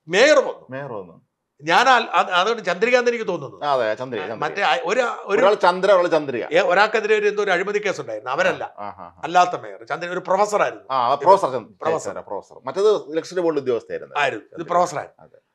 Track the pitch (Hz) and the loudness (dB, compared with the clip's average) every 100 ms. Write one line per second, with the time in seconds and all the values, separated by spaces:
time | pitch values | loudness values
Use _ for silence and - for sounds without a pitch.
0 | 151 185 285 294 196 - 78 131 143 107 | -4 2 4 4 2 -8 -14 -12 -10 -12
1 | 90 90 _ _ _ _ 147 185 254 240 | -14 -20 _ _ _ _ 2 4 4 4
2 | - 175 196 180 196 220 180 185 226 247 | 2 0 2 0 0 -2 -4 -2 2 2
3 | 240 233 202 170 131 95 147 135 110 110 | 2 -2 -6 -6 -10 -8 -2 0 0 -2
4 | 131 110 95 110 151 196 180 170 170 233 | -6 -8 -8 -6 -6 -2 0 0 0 -2
5 | 233 - - 196 185 202 180 185 196 190 | -2 -6 -2 2 2 4 2 4 4 4
6 | 175 156 143 120 87 165 185 180 214 220 | 4 0 0 -6 0 0 2 2 2 0
7 | 208 214 208 202 202 175 185 202 202 156 | 0 0 0 -2 -2 -2 -2 -4 -4 -6
8 | 123 110 123 147 185 143 110 - 104 95 | -8 -10 -6 -2 0 -2 -8 -12 -14 -14
9 | 85 - 151 180 180 151 110 98 117 156 | -18 -12 2 4 4 0 -10 -18 -10 -8
10 | 175 180 180 190 208 202 156 - - 131 | -6 -8 -2 0 2 0 0 -4 -4 0
11 | 120 139 165 196 151 127 107 95 151 156 | 0 2 6 6 4 -4 -8 _ -4 -4
12 | - 92 - 98 - - 127 185 214 185 | -6 -12 -10 -12 -12 -14 -8 0 2 2
13 | 135 160 - 180 170 151 123 117 - 82 | 0 -8 -4 -2 -2 0 -2 -2 -4 -10
14 | 73 147 139 110 - - 165 175 175 143 | -6 -2 -2 -2 -12 -14 -2 0 0 -4
15 | 95 _ 80 _ _ | -12 _ -20 _ _